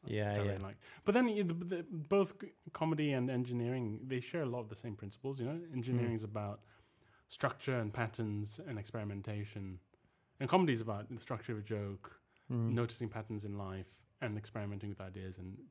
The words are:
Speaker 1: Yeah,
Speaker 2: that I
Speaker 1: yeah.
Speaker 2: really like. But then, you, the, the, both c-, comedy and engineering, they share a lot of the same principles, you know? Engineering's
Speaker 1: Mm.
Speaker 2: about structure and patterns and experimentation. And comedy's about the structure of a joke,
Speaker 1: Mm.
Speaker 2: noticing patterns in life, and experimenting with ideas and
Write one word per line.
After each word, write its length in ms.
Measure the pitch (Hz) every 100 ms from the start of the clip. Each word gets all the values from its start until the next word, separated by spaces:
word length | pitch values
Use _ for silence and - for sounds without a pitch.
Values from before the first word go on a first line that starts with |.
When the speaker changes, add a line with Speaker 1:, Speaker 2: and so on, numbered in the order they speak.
| -
Speaker 1:
Yeah, 280 | 107 104
Speaker 2:
that 80 | 104
I 20 |
Speaker 1:
yeah. 60 | 101
Speaker 2:
really 120 | 95
like. 140 | 98 104 - - -
But 80 |
then, 160 | 226 240
you, 160 | 208 180
the, 80 |
the, 320 | 165 175 175 165
both 440 | 170 147 202 190 -
c-, 100 | - - -
comedy 400 | - 160 156 151
and 180 | 131 123
engineering, 720 | 123 123 120 120 127 117 107 131
they 140 | 127
share 240 | 123 175
a 20 | 135
lot 140 | 120
of 80 | 107
the 60 | 104
same 200 | 120 104
principles, 440 | 101 - 131 135
you 60 | 117
know? 100 | 165 170
Engineering's 480 | 131 120 120 120 113
Speaker 1:
Mm. 40 | 107
Speaker 2:
about 280 | 107 104 101 - - - _ - - -
structure 520 | - 139 - - 127
and 140 | 107
patterns 680 | 107 110 - 110 104 104 - 175
and 100 | 110
experimentation. 1000 | 101 117 104 101 98 104 101 104 98 90 _ _ _ _ _ -
And 80 | 131
comedy's 320 | 180 175 117
about 280 | 110 104 110
the 100 | 117
structure 340 | - 117 -
of 60 | 107
a 20 |
joke, 580 | 104 107 101 98 - - _ _ -
Speaker 1:
Mm. 220 | 123 113
Speaker 2:
noticing 340 | 117 117 - 113
patterns 360 | 110 107 107 104
in 120 | 101
life, 300 | 95 95 92 - _ -
and 160 | 120 104
experimenting 520 | 104 113 101 101 101
with 120 | 98
ideas 360 | 95 95 92 92
and 180 | 92 95 -